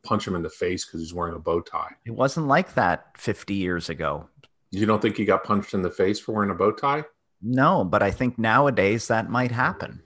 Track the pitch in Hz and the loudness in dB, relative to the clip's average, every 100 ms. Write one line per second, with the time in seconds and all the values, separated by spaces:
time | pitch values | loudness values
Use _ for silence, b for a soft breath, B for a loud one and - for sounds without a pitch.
0 | - 107 - 90 82 - 90 90 - 85 | -4 -2 -2 -4 -6 -4 -4 -4 -6 -10
1 | 80 87 85 80 80 85 - - - - | -8 -6 -6 -6 -2 -2 -2 -8 -10 -12
2 | 113 113 135 170 147 147 185 - 95 87 | -12 -2 -2 0 2 2 2 0 2 0
3 | - - - 104 - 98 90 87 82 80 | -4 -8 -6 -6 -4 -4 -2 -2 -4 -4
4 | 78 73 - _ _ _ _ 95 107 107 | -4 -4 -10 _ _ _ _ -2 2 2
5 | 110 - 104 95 - 104 - 101 90 - | 2 0 2 2 2 0 0 -2 -2 0
6 | 95 104 - 107 101 87 101 107 139 151 | 0 0 -4 -2 0 2 0 2 -2 -2
7 | 151 _ _ _ 107 127 147 185 92 101 | -4 _ _ _ -2 4 4 4 2 2
8 | 101 - 127 120 113 117 143 107 98 113 | 2 2 -2 0 2 4 4 4 2 2
9 | - 110 92 117 123 120 143 - - - | 0 0 0 0 0 0 -2 -2 -10 -12